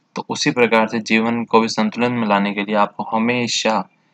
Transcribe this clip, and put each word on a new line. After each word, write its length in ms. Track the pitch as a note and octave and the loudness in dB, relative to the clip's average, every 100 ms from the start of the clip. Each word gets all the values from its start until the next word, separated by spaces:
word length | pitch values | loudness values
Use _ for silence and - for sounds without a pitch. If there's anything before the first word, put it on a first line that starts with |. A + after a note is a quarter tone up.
| _ - | _ -10
तो 100 | - | -8
उसी 220 | A2 D3 | -4 -2
प्रकार 360 | B2+ A2+ A2+ A2 | 2 4 4 2
से 120 | A#2 | -2
जीवन 460 | G#2+ A2 A2+ A#2 A2+ | 0 0 0 -2 0
को 140 | A2+ | 0
भी 80 | A2+ | 2
संतुलन 440 | - G#2+ A#2 B2 | 0 -2 0 -2
में 160 | A#2+ G#2+ | 0 0
लाने 260 | G2+ G2+ | 2 0
के 100 | G2+ | -2
लिए 120 | G2+ G#2 | -2 0
आपको 280 | G2+ - | 0 -2
हमेशा 840 | G#2 A2+ A#2 B2 A#2 - A2 G#2+ - _ _ | -4 -2 0 0 -2 -2 0 -2 -4 _ _